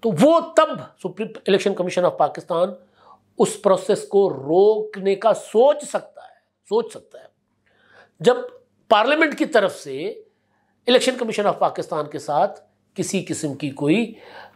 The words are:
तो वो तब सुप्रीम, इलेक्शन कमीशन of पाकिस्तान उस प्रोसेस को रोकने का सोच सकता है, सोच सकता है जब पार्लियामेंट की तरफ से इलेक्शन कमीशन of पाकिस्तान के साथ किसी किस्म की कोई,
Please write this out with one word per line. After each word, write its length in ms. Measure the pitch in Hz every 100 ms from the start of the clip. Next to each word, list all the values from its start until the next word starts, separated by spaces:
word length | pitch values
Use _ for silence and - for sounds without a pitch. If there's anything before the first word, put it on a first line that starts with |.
तो 80 | 226
वो 300 | 160 269 330
तब 560 | 320 - 311 269 131 _
सुप्रीम, 260 | 185 185 220 - -
इलेक्शन 260 | 190 202
कमीशन 280 | 190 180 175
of 100 | 180 -
पाकिस्तान 580 | 151 - - 165 185 196 _ _ _ _ _ _
उस 220 | 220 -
प्रोसेस 440 | 202 185 - 202
को 240 | - 202 190
रोकने 880 | 131 131 170 202 214 214 202 190
का 180 | 190 220
सोच 520 | 196 - 214 262 294
सकता 400 | 285 196 - -
है, 180 | - _ _ _ _
सोच 240 | 214 226
सकता 260 | 117 _ -
है 120 | - _ _ _ _ _ _ _ _ _
जब 380 | 165 247 - - _ _ _
पार्लियामेंट 440 | 208 220 302 320
की 120 | 247 302
तरफ 240 | 240 190
से 560 | - 147 135 180 - - _ _ _ _ _ -
इलेक्शन 280 | 254 254 247
कमीशन 260 | 233 -
of 120 | 202 160
पाकिस्तान 480 | 170 - 160 160 147
के 60 | 147
साथ 300 | - 147 202 - _ _ _ -
किसी 260 | 180 190
किस्म 320 | - 156 151
की 160 | 135 147
कोई, 460 | 139 143 185 226 - - - -